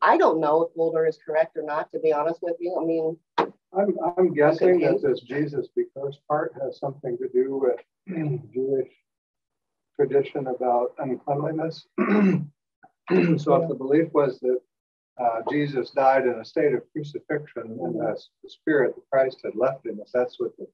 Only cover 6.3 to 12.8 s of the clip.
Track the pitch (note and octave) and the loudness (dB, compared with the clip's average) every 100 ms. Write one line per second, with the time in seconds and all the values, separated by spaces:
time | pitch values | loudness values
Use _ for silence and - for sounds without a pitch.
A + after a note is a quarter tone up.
6.3 | D3+ - - C3 - C#3 C3+ B2+ A#2+ B2+ | -2 -2 -6 -8 -6 -8 -8 -8 -6 -2
7.3 | B2 C3+ C3+ B2+ - - _ - F3 D3+ | 0 0 0 0 0 -6 _ -10 -6 -4
8.3 | B2 G#2+ A#2 C3 C3+ B2+ _ _ _ _ | -4 -6 -6 -2 -2 -4 _ _ _ _
9.3 | _ _ _ _ _ _ - C#3 C#3 C3+ | _ _ _ _ _ _ -2 0 2 0
10.3 | D3 C3 B2 B2+ B2 B2 - C3+ B2 - | -4 -6 -2 0 0 0 -4 -6 -6 -4
11.3 | C#3+ D3 D#3+ D#3+ - - - - G#3 G3 | -4 -4 -4 -6 -8 -8 -2 2 4 4
12.3 | E3 D3 - _ _ | 2 -2 -12 _ _